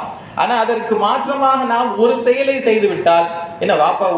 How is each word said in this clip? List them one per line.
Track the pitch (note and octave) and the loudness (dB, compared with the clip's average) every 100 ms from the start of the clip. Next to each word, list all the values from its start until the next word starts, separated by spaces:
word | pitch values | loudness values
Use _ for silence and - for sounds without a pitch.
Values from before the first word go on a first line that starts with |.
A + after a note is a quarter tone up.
| - - - | -8 -12 -10
ஆனா | - A3+ A#3+ | -2 0 0
அதற்கு | A3+ A3+ G#3+ A3 | 0 -2 -2 0
மாற்றமாக | G3+ C4+ C4 C4+ C4+ C4 | 0 0 -2 0 2 2
நாம் | B3 A#3 A#3+ G3+ | 0 0 -2 2
ஒரு | A#3 C4 | 2 2
செயலை | B3 C4 C4+ C4+ | 0 2 0 0
செய்து | A#3 A3 G3 | 0 2 0
விட்டால், | E3 E3+ E3+ E3+ - - - | 0 2 4 2 -4 -10 -6
"என்ன | E3 | -2
வாப்பா | D#3 D#3 F3+ F#3+ | 2 2 2 -2